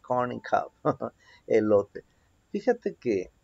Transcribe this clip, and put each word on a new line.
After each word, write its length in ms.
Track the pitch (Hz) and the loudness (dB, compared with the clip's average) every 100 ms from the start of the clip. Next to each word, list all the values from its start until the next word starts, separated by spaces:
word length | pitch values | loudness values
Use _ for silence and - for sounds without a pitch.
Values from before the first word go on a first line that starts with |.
Corn 300 | - 123 123 | -4 -2 -2
in 80 | 117 | -6
cob. 320 | - - - - | -2 -2 -2 -4
<laughs> 280 | 151 135 113 - _ - - | -4 -4 -6 -12 _ -14 0
Elote. 580 | 113 107 101 101 - - _ _ _ _ | 2 4 4 2 -6 -20 _ _ _ _
Fíjate 440 | 202 247 240 208 170 | -4 -2 -2 -4 -6
que 360 | 123 98 - _ | -2 -2 -4 _